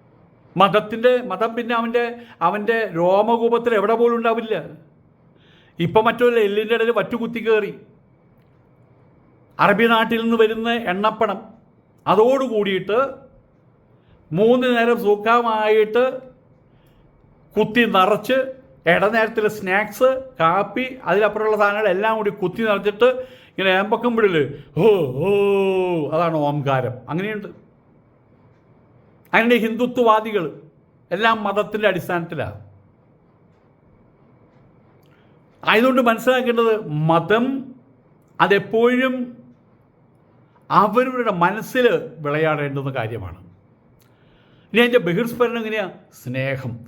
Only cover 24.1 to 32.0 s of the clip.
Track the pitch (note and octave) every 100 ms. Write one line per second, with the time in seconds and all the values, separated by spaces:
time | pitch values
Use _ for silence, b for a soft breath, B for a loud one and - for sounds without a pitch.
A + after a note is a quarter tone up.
24.1 | A3+ G3+ E3 C3+ - B D3 G#3+ G3 C#3
25.1 | B2+ F#3 G3+ G3+ G3 F#3+ F#3+ F3+ E3+ C#3+
26.1 | D#3 E3+ D#3+ C#3+ D3 C3+ C3 A#2+ A#2 -
27.1 | D#3+ G#3 G#3+ F3+ - _ _ _ _ _
28.1 | _ _ _ _ _ _ _ _ _ _
29.1 | _ _ F#3+ A#3 A#3 A3 A3+ B3 B3 A3+
30.1 | A3 A3 G3+ D3+ - - _ _ _ -
31.1 | F3+ A3+ A3 G3+ G3 G3+ G#3+ G#3 F3+